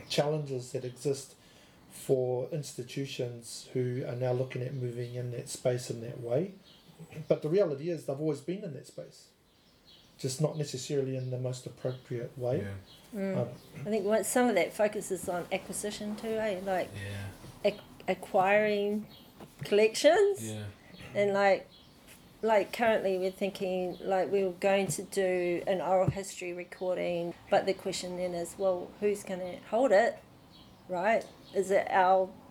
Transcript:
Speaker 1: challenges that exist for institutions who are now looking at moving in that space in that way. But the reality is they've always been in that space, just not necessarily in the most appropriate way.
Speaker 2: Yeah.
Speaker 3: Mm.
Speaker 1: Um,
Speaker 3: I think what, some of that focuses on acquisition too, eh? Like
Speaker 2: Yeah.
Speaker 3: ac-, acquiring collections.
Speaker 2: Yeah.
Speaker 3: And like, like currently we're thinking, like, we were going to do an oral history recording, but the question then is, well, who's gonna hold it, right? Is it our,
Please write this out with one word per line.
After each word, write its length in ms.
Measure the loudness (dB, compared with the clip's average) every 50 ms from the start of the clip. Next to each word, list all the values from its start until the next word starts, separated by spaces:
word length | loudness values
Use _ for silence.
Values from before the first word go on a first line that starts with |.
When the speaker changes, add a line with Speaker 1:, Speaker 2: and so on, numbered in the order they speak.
| -10 -2
Speaker 1:
challenges 640 | 0 0 2 2 0 -2 -4 -4 -6 -6 -6 -6
that 120 | -8 -8 -8
exist 500 | -8 -10 -4 -2 -2 -2 -2 -6 -14 -20 -20 -20 -20 -20 -20 -20 -20 -20 -20 -20 -20
for 580 | -18 -10 -2 0 2 2 2 0 -2 -4 -4 -4
institutions 1160 | -6 -6 -8 -8 -10 -10 -12 -8 -8 -8 -6 -6 -6 -6 -6 -6 -8 -10 -14 -14 -14 -14 -12 -6
who 320 | -4 -2 -2 -2 -2 -4 -6
are 80 | -6 -4
now 160 | -2 0 0
looking 300 | 0 0 -2 -4 -4 -6
at 100 | -6 -6 -4
moving 400 | -4 -6 -6 -6 -6 -8 -8 -8
in 160 | -8 -6 -6
that 160 | -6 -8 -8 -10
space 420 | -10 -2 0 0 0 0 -2 -6
in 100 | -8 -8
that 180 | -8 -10 -10 -8
way. 320 | -4 0 0 0 0 -2 -6 -14 -20 -20 -20 -20 _ -20 -20 -20 -20 -14 -14 -10 -2 0
But 140 | 0 0
the 60 | 2 2
reality 420 | 2 4 4 2 0 -2 -4 -4
is 140 | -4 -4 -4
they've 140 | -6 -4 -2
always 200 | 0 -2 -2 -2
been 220 | -4 -6 -6 -6
in 100 | -8 -10 -10
that 120 | -12 -14
space, 380 | -14 -16 -16 -16 -16 -18 -20 -20 -20 _ _ _ _ _ _ _ _ _ _ _ -20 -20 -20 -20 -20 _ -6
just 220 | -6 -4 0 0
not 160 | 0 0 0
necessarily 600 | -2 -4 -4 -6 -8 -6 -2 -2 0 0 0 -2
in 140 | -4 -4 -4
the 80 | -4 -2
most 280 | -2 -4 -4 -6 -10
appropriate 640 | -14 -10 -6 -6 -6 -6 -6 -8 -8 -6 -6 -6 -8 -6 -4
way. 260 | -2 0 0 0 -2 -4 -8 -10 -14 -18 -20 -20 -18 -12
Speaker 2:
Yeah. 80 | -6 -4
Speaker 3:
Mm. 180 | -4 -2 0 -2
Speaker 1:
Um, 60 | -2 -4 -6 -12 -18 -16 -14 -10 -4
Speaker 3:
I 60 | -2
think 140 | -2 0 2
what, 200 | 2 2 2 2
some 240 | 2 2 4 4 4
of 60 | 4
that 180 | 2 2 2
focuses 560 | 2 0 0 0 0 -4 -4 -4 -6 -4 -4 -4
on 180 | -4 -4 -2 -4
acquisition 640 | -4 -4 -4 -6 -8 -6 -6 -6 -6 -6 -8 -8 -8
too, 140 | -6 -6 -4
eh? 320 | -4 -2 -2 -2 -4 -4 -2
Like 240 | -2 -2 -2 -2 -4 -8
Speaker 2:
Yeah. 760 | -10 -8 -8 -8 -8 -8 -10 -12 -14 -16 -18 -8 -2 0 0
Speaker 3:
ac-, 80 | 0 0 -8 -18 -20 -6 -4
acquiring 1000 | -4 -4 -4 -4 2 4 4 6 6 6 6 6 4 2 2 2 0 0 -2 -4 -8 -14 -20 -20 -20 -20 -20 -20 -20 -14 -14 0
collections. 800 | 4 6 6 6 6 4 6 6 8 8 8 6 4 2 0 -4 -6
Speaker 2:
Yeah. 100 | -6 -8 -10 -10 -14 -16 -20 -20 -20 -18 -16 -4 0
Speaker 3:
And 180 | 2 2 4
like, 360 | 4 6 6 6 6 4 2 -6 -20 -20 -20 -20 -20 -20 -20 -20 -20 -20 -20 -20 -10 -2
like 300 | 2 4 4 4 4 2
currently 460 | 0 2 4 4 4 4 2 2 2 2
we're 120 | 0 -2
thinking, 680 | -2 -2 -2 -4 -2 -4 -4 -2 -2 -2 -2 -2 -4 -6
like, 280 | -2 0 2 2 2 2
we 120 | 2 2 2
were 80 | 0
going 340 | 0 0 2 4 4 4 2
to 160 | 0 -2 -6
do 600 | -6 -4 -2 0 2 2 2 2 2 0 0 0 0
an 140 | 0 0 0
oral 280 | 2 4 4 4 4 4
history 440 | 2 0 -6 -8 -10 -10 -8 -8
recording, 840 | -8 -10 -12 -12 -10 -6 -4 -2 -2 0 0 0 0 -2 -2 -4 -6 -10 -2 2
but 160 | 2 4 4
the 80 | 2 -2
question 420 | -2 -4 -6 -4 -4 -6 -6 -6
then 160 | -4 -4 -4
is, 220 | -4 -4 -6 -6 -4
well, 340 | 0 0 0 0 0 -4 -8 -6 -2
who's 220 | 0 0 0 -2
gonna 340 | -4 -8 -6 -6 -6 -8 -10 -12 -6 -2
hold 220 | 2 2 4 6
it, 260 | 6 6 6 4 0 -4 -12 -20 -20 -20 -20 -20 -20 -20 -20 -20 -20 -20 -10 -6
right? 360 | -4 0 2 2 2 2 0 -4 -12 -20 -20 -4 -2
Is 160 | -2 0 2
it 160 | 2 2 2 4
our, 400 | 4 4 6 6 6 6 4 0 -4 -12 -20 -14